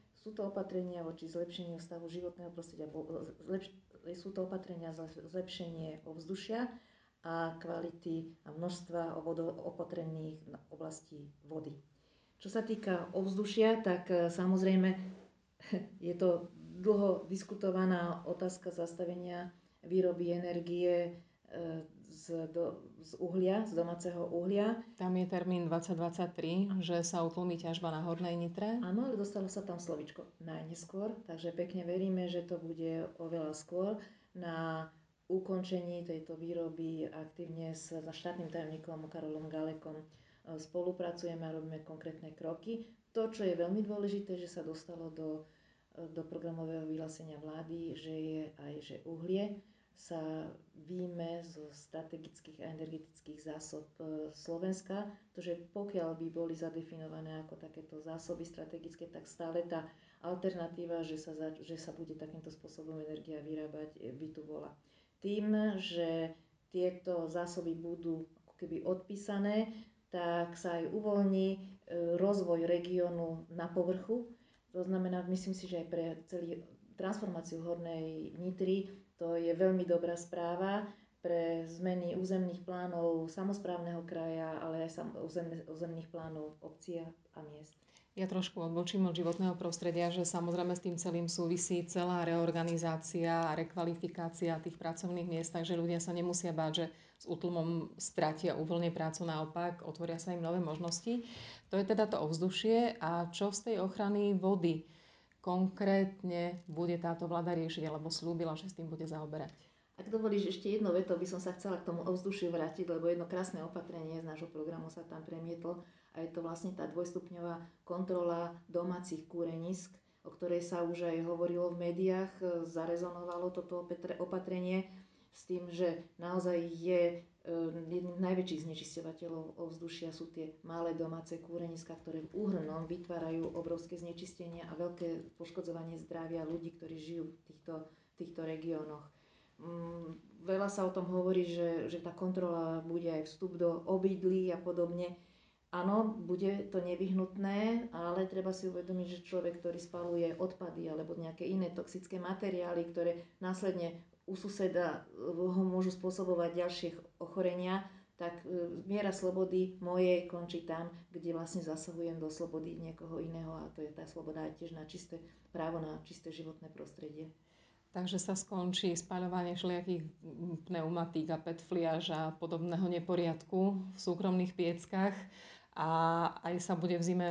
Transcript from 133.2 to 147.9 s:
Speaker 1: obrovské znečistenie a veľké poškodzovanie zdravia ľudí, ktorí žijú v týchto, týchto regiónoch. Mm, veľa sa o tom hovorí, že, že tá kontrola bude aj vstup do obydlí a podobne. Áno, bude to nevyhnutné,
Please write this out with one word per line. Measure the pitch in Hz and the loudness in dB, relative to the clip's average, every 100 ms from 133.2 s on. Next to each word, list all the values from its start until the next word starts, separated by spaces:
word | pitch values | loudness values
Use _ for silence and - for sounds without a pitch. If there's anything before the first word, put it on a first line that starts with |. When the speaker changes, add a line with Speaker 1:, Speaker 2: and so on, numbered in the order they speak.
| 160 165 165 | -2 0 -2
Speaker 1:
obrovské | 170 165 170 - 175 | -2 -2 -2 -4 -8
znečistenie | 170 170 185 - 170 170 | -8 -8 -10 -10 -10 -8
a | 170 156 | -10 -4
veľké | 175 170 170 165 - - | -4 -2 -2 -2 -6 -12
poškodzovanie | 170 - 170 165 165 165 | -8 -6 -6 -6 -6 -8
zdravia | 160 165 165 165 156 | -8 -6 -4 -4 -2
ľudí, | 170 165 - | -4 -6 -10
ktorí | 160 160 | -12 -10
žijú | 156 170 160 | -6 -6 -6
v | - - | -10 -20
týchto, | - - 160 160 - _ | -16 -8 -8 -10 -18 _
týchto | _ 165 - 160 | _ -10 -6 -4
regiónoch. | 160 165 165 151 151 147 _ _ _ _ - | -2 -2 -2 -2 -8 -14 _ _ _ _ -14
Mm, | 165 170 170 170 165 165 - - 170 | -8 -6 -6 -6 -8 -10 -16 -10 -2
veľa | 190 202 | 2 2
sa | 202 185 | 2 0
o | |
tom | 185 175 | 0 2
hovorí, | 180 180 185 175 | 4 6 4 4
že, | 170 170 165 - | 2 2 2 -2
že | 170 | -4
tá | 170 | -6
kontrola | - 185 185 180 170 165 165 165 | -2 0 2 2 2 2 0 0
bude | 170 170 | 0 0
aj | 156 156 | 0 -4
vstup | - 185 170 | -4 -6 4
do | 175 170 - | 4 4 2
obydlí | 190 190 180 185 190 185 | 4 4 4 4 6 4
a | 170 | 0
podobne. | 175 175 170 175 175 175 - - _ _ _ | 0 2 2 0 -4 -6 -16 -20 _ _ _
Áno, | 175 190 208 220 | 0 4 6 4
bude | 214 170 180 196 202 - | 0 0 2 4 2 0
to | 185 | 0
nevyhnutné, | 175 180 185 185 185 190 196 202 220 233 233 | 0 0 4 4 2 0 2 4 4 2 0